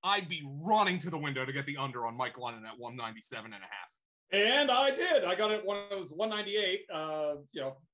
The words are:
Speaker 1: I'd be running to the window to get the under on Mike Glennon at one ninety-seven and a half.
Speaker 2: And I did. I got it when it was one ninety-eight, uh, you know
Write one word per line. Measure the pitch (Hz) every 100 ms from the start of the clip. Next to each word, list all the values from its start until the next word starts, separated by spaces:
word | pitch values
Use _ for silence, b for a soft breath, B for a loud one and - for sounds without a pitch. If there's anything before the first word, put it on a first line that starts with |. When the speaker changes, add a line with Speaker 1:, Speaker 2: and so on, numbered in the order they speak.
Speaker 1:
I'd | 180 202 175
be | 165 143 143
running | 170 214 196 180
to | 160
the | 160
window | 147 135
to | 131
get | 139 139
the | 143
under | 135 123 117
on | 120
Mike | 123
Glennon | 120 120 113 110
at | 110
one | 117 120
ninety-seven | 117 110 - 120 110
and | 104
a | 95
half. | 101 90 _ _ _ _
Speaker 2:
And | 196 208 269 277
I | 254 277
did. | 262 359 311
I | 180 185
got | 214
it | 214
when | 190 202 202
it | 196
was | 160
one | 156 220
ninety-eight, | 208 202 208 196 190 -
uh, | 160 156 156 151 147 147
you | -
know | 135 135 _